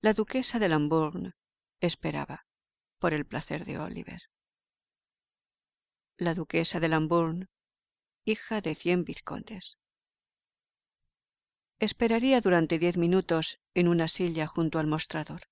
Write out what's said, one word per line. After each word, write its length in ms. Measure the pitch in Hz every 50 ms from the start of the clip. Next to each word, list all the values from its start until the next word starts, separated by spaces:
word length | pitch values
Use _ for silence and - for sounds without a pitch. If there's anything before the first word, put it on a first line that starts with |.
La 140 | - 214 214
duquesa 440 | 208 214 - - 262 254 - - 233
de 100 | 220 180
Lambourne 640 | 160 151 147 147 160 160 156 151 160 - - - - _ _ _ _ _ _ _ _ _
esperaba, 680 | - 175 - - - 160 147 147 143 - 147 - _ _ _ _ _ _ _ _ _ _ _ _
por 140 | - 175 156
el 140 | 151 147
placer 380 | - - 127 - - 156 151 -
de 140 | - - -
Oliver. 440 | 151 175 - - - - - 175 - _ _ _ _ _ _ _ _ _ _ _ _ _ _ _ _ _ _ _ _ _ _ _ _ _ _ _ _ _ _ _ _ _ _ _ _ _ _
La 180 | _ 175 170 160
duquesa 460 | 180 160 _ - 170 165 - - 170
de 80 | 160 160
Lambourne, 580 | 160 160 156 156 170 170 165 160 160 175 185 - _ _ _ _ _ _ _ _ _ _ _ _ _ _ _
hija 360 | - 220 - - - 226 214
de 140 | 202 160 156
cien 300 | - - 170 180 180 165
vizcondes. 720 | - 165 - - - - - - - 220 185 - - - _ _ _ _ _ _ _ _ _ _ _ _ _ _ _ _ _ _ _ _ _ _ _ _ _ _ _ _ _ _ _ _ _ _ _ _ _ _ _ _ _
Esperaría 600 | 226 214 - _ 240 226 226 226 233 269 269 247
durante 380 | 214 196 180 175 165 151 170 160
diez 180 | 165 175 175
minutos 640 | 180 170 170 180 190 180 - 170 160 160 - - _ _ _ _
en 140 | 180 175 175
una 200 | 175 170 165 160
silla 380 | - - 185 175 165 160 156
junto 320 | 151 - - 165 160 - 165
al 80 | 156
mostrador. 560 | 151 156 156 - - - 160 151 - 156 175 - _